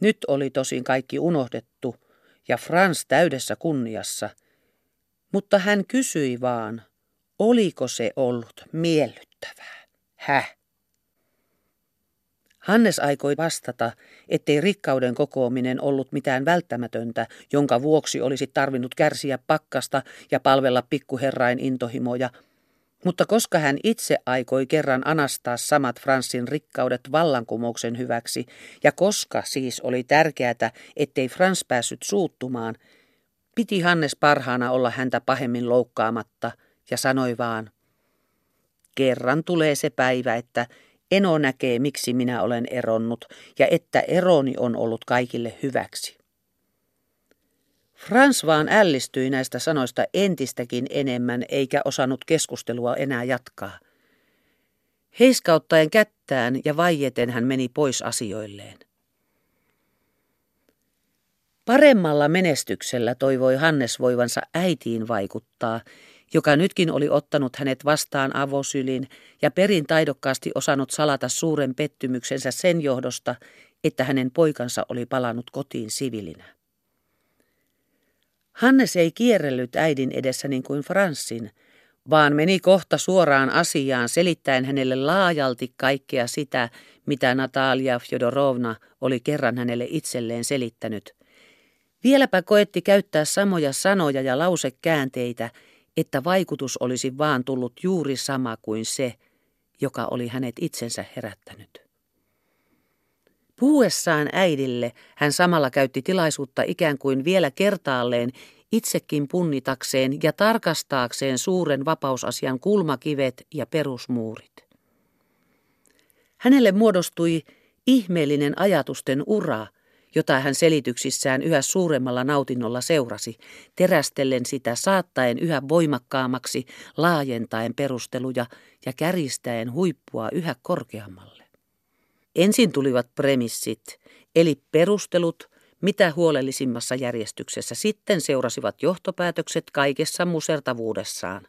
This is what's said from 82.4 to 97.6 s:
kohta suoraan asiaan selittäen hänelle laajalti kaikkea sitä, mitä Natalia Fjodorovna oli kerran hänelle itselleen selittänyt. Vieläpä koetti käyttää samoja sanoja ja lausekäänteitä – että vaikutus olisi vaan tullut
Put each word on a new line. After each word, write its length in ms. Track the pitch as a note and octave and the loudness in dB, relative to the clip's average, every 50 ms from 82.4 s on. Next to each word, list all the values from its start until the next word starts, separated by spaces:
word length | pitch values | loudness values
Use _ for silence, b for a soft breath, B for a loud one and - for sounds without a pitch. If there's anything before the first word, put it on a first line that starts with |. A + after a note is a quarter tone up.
| D3+ F3 F#3+ F3+ | 4 4 2 4
kohta 380 | - F3+ F#3+ F#3+ D#3+ - - D3 | 6 6 6 6 4 2 -2 -2
suoraan 520 | - - F3+ F#3+ E3+ D3+ C#3 C3+ C3+ C3 | 0 2 4 4 6 6 6 4 4 2
asiaan 580 | - D3 E3+ - - D#3+ C#3 C3+ C3 B2 A#2+ A#2 | 2 2 0 0 0 -2 0 0 0 0 0 0
selittäen 560 | - E3 F3 F#3 E3 - - - C3+ B2+ B2+ | 2 2 2 2 0 -2 0 0 0 0 0
hänelle 320 | C3 C#3 C#3 C3+ C3 B2+ | 0 -2 -2 0 0 0
laajalti 800 | C3 C3+ C#3+ E3+ G3 G3 F3 E3+ D3 C#3 C3 B2 - C3 A#2+ _ | 0 0 0 2 2 2 2 2 0 0 -2 -2 -4 -8 -10 _
kaikkea 500 | - - C3 C#3 C3+ - - - C3 A#2+ | -2 0 0 0 0 -4 -4 -4 -2 -2
sitä, 420 | B2 - - D3 - - C3 A#2+ A#2 B B B B B B B | -2 -4 -6 -6 -4 -2 -4 -4 -4 B B B B B B B
mitä 280 | - D3 C3 - C3 B2 | -6 -2 0 2 2 2
Natalia 640 | C3 C3+ B2+ - C#3 C3+ C3+ B2+ C3 C3 C3+ B2 A#2+ | 2 0 -2 -2 0 0 2 0 0 0 -2 -2 -2
Fjodorovna 800 | - - - B2 B2 A#2+ B2 C#3 C#3 C#3 C3 B2 B2 A#2 A2+ - b b b b | -4 -6 -4 -2 0 0 0 2 2 0 0 0 -2 -4 -6 -8 b b b b
oli 200 | b C3 C3 B2 | b -2 -2 -2
kerran 380 | B2 - D3 D3 C3+ A#2+ A#2+ B2+ | -2 -4 -2 -2 0 -2 -2 -2
hänelle 280 | A#2+ A#2+ A#2+ A#2+ A#2+ - | -4 -4 -4 -4 -6 -4
itselleen 560 | - D#3 - - - B2+ A#2+ A2+ A#2 A#2+ A#2 | -6 -6 -6 -6 -6 -6 -6 -6 -6 -6 -4
selittänyt. 720 | - C#3+ C3+ B2 A2+ - _ - A2+ A2 G2+ - - - _ b b b b b b b b b b b b b b b b - | -4 -2 -4 -4 -6 -8 _ -8 -8 -8 -8 -10 -14 -20 _ b b b b b b b b b b b b b b b b 2
Vieläpä 380 | A#3+ C4+ C4+ C4+ B3+ - F#3 E3+ | 4 6 6 4 4 2 0 2
koetti 400 | - G#3 G#3 G#3 - - F3 - | 4 4 4 4 4 0 -2 2
käyttää 420 | - G3 G3+ F#3+ _ - D#3 D3+ | 4 4 4 4 _ 0 0 0
samoja 480 | - - G3 G3+ G3+ F#3+ E3+ D3+ C#3 C3+ | 0 0 0 2 2 2 2 0 0 -2
sanoja 480 | - - F#3+ G3+ G3 E3+ D3 C#3 C3+ | 0 0 2 2 2 2 0 0 0
ja 180 | C3 C3+ B2+ C3+ | 0 0 0 0
lausekäänteitä – 1120 | D#3+ F3+ F3+ D#3 - C3+ - _ - E3 E3 D3 C3+ C3 - B2+ B2 A#2+ A#2+ - A2+ A#2 - b b b b b b b b | 0 0 0 0 -2 -4 -6 _ 0 0 2 2 0 -2 -4 -4 -6 -6 -6 -6 -8 -10 -10 b b b b b b b b
että 280 | - D#3+ - - C#3 B2+ | -4 -4 -2 -2 -2 0
vaikutus 520 | E3+ F#3 F#3+ F3+ - - C3+ C#3 B2+ - | 2 2 0 0 -2 -4 -6 -6 -6 -6
olisi 420 | - - B2 B2+ A#2+ - C3+ B2+ C3+ | -4 -4 -4 -2 -2 -4 -6 -4 -2
vaan 260 | D3+ D3+ C#3+ B2+ B2 | 0 0 0 0 -2
tullut 280 | C#3 C3+ B2+ | -2 -4 -4